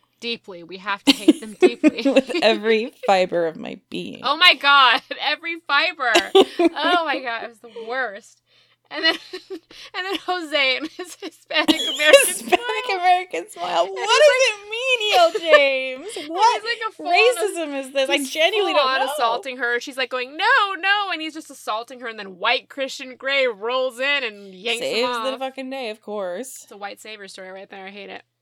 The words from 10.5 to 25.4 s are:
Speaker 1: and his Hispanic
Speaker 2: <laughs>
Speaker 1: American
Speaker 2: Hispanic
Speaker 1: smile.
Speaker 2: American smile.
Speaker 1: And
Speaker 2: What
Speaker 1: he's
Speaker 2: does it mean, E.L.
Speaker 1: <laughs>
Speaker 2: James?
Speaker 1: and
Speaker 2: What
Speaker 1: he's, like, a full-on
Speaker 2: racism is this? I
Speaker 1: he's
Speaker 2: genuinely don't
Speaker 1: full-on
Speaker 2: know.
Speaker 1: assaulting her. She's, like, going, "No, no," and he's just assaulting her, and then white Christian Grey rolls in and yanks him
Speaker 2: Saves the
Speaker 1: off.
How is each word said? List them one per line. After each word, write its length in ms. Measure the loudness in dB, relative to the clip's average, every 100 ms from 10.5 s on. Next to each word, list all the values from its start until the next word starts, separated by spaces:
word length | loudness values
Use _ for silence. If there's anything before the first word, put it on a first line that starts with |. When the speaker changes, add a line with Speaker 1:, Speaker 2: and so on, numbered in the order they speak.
| 0 0 -2
Speaker 1:
and 120 | -6
his 260 | -12 -16 -14
Hispanic 520 | -16 -16 -4 0 2
Speaker 2:
<laughs> 260 | 0 -2
Speaker 1:
American 320 | 0 6 8 6
Speaker 2:
Hispanic 340 | -2 0 0 0 -4 -4
Speaker 1:
smile. 120 | 0
Speaker 2:
American 500 | 2 2 0 -8 -10
smile. 340 | -8 -4 -2 -2
Speaker 1:
And 40 |
Speaker 2:
What 140 | -2 2
Speaker 1:
he's 0 |
Speaker 2:
does 520 | 6 6 6 2 0
it 100 | -6
mean, 400 | -6 0 0 2
E.L. 220 | 4 4
Speaker 1:
<laughs> 80 | 2 4
Speaker 2:
James? 640 | 6 6 0 -4 -8 -12 -12
Speaker 1:
and 100 | -8
Speaker 2:
What 340 | 2 2 2
Speaker 1:
he's, 80 | -2
like, 180 | -6 -8
a 40 |
full-on 200 | -8 0
Speaker 2:
racism 680 | 4 4 4 -2 -4 -6 -6
is 120 | -6
this? 180 | -2 0
I 60 | 0
Speaker 1:
he's 120 | -2
Speaker 2:
genuinely 440 | 0 2 2 0
don't 80 | 2
Speaker 1:
full-on 180 | 2 2 -2
Speaker 2:
know. 60 |
Speaker 1:
assaulting 440 | 0 0 -2 -6 -6
her. 240 | -2 -2
She's, 160 | -4 -6
like, 140 | -4
going, 260 | -4 -6 -2
"No, 380 | 2 4 2 0
no," 320 | 0 0 -2
and 80 | -6
he's 120 | -8
just 160 | -12 -16
assaulting 500 | -14 -8 -8 -8 -12
her, 80 | -12
and 100 | -12
then 200 | -14 -4
white 300 | 0 0 -2
Christian 480 | -6 -6 -6 -14 -10
Grey 300 | -2 2 2
rolls 520 | 0 -4 -2 -2 -2
in 240 | -2 0
and 320 | -2 -8 -16
yanks 300 | -10 -6 -4
him 80 | -2
Speaker 2:
Saves 160 | -2 -2
the 240 | -2 -4
Speaker 1:
off. 60 | -6